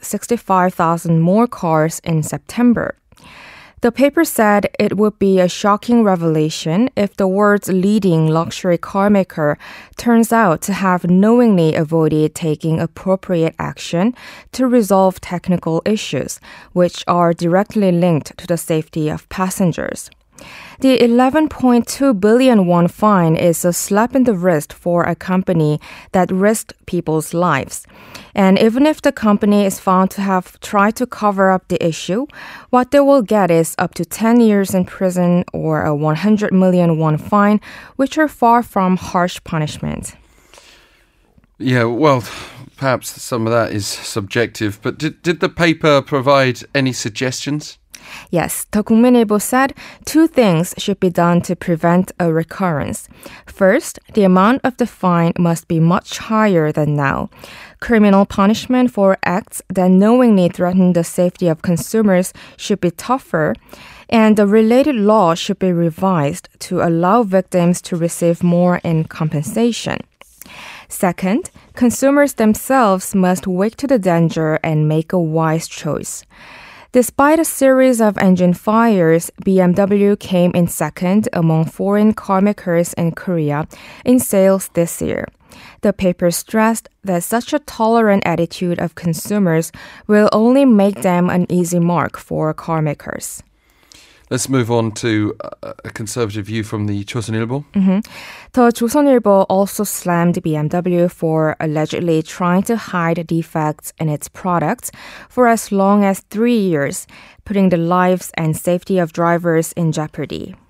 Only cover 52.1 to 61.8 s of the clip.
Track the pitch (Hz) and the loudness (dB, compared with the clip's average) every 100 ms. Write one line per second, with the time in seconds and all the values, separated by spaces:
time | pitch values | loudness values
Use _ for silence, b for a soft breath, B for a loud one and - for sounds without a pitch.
52.1 | - 170 160 160 - 185 147 - 214 - | -2 -2 0 -4 -4 -4 -2 -6 -10 -14
53.1 | B B B B - 190 254 - - _ | B B B B 0 2 2 -2 -16 _
54.1 | 226 190 185 202 269 262 - 240 - 185 | 2 4 4 4 2 -2 -4 -6 -2 -2
55.1 | 170 170 - 170 165 - 165 165 175 - | 2 0 0 -2 -2 -4 0 2 0 -2
56.1 | - - 220 214 170 151 151 151 147 139 | -14 -4 0 2 2 0 0 -2 0 -2
57.1 | - - B B B B B - 226 208 | -2 -6 B B B B B 0 2 4
58.1 | 196 196 - 196 220 - 254 247 208 196 | 4 2 2 2 0 0 0 0 2 0
59.1 | 190 - 180 - - - 190 185 185 208 | 2 -2 -4 -6 -16 -8 0 4 4 4
60.1 | 247 247 196 175 - 175 185 180 170 165 | 4 4 4 2 0 -2 2 2 2 -2
61.1 | - 180 - 175 156 - 170 | -2 -2 0 -2 -2 -2 -4